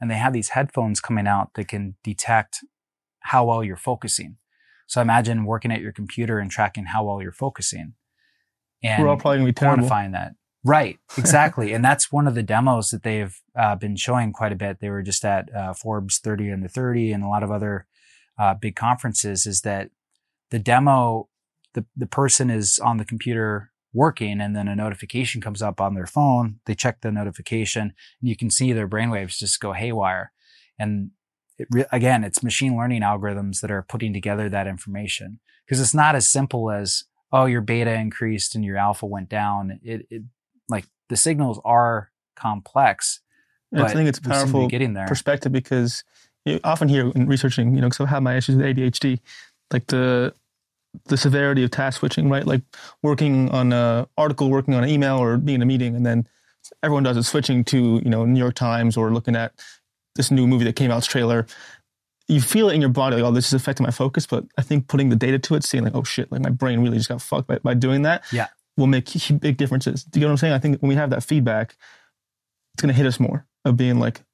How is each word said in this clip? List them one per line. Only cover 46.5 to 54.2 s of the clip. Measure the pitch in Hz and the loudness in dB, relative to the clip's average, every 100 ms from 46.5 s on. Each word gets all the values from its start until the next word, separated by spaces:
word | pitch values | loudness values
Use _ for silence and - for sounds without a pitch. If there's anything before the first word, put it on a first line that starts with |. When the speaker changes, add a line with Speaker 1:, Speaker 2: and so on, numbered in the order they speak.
| 85 | -2
Speaker 2:
often | - 160 156 | 0 0 2
hear | 143 123 | 2 2
in | 131 135 | 0 2
researching, | 135 135 123 117 | 2 2 2 2
you | 131 | 2
know, | 123 | 2
'cause | - | 0
I've | 135 | 0
had | 143 | 0
my | 127 127 | 0 0
issues | 123 135 | 2 2
with | 139 | 2
A | |
D | 131 | 0
H | 127 - | 0 0
D, | 139 123 - - - _ _ | 0 -2 -6 -20 -20 _ _
like, | 120 - | -4 -2
the, | 127 127 123 127 - _ _ _ _ _ - | 0 2 2 0 -6 _ _ _ _ _ -20
the | - 135 | -2 0
severity | 143 139 139 139 | 4 4 4 2
of | 123 | 2
task | - 135 - | 0 -2 -2
switching, | - - 147 | -2 0 2
right? | 139 151 | 2 2
Like, | 135 - - - - | 0 -2 -12 -20 -4
working | 147 143 151 135 131 | 0 2 2 2 2
on | 135 123 | 2 2
a | 120 120 117 - | 2 2 0 -2
article, | - | 0